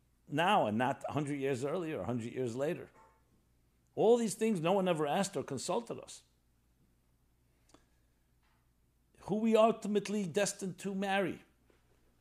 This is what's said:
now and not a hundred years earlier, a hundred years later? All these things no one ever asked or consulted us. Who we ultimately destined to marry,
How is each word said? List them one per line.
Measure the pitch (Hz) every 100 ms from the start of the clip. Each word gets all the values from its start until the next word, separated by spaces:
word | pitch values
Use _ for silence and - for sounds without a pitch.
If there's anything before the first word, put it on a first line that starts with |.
| _ _ -
now | 151 175 208 123
and | 107
not | 127 - -
a |
hundred | - 143 143
years | 135 127 139
earlier, | 180 165 135
a | 90
hundred | 123 113
years | - 123 117
later? | 143 151 - - - _ _ _ _ _ _ _ _ -
All | 196 240
these | 226
things | - 220 196
no | 160
one | 196 185
ever | 160 147
asked | 165 185 147
or |
consulted | - 131 - 196 233 139
us. | - - - _ _ _ _ _ _ _ _ _ _ _ _ _ _ - _ _ _ _ _ _ _ _ _ _ _ _ _ _
Who | - 208
we | 226 220
ultimately | 226 220 196 208 202 208
destined | 185 196 190 - 190 151
to | 190 190
marry, | 196 196 175 - - _ _ _ _ _ _ _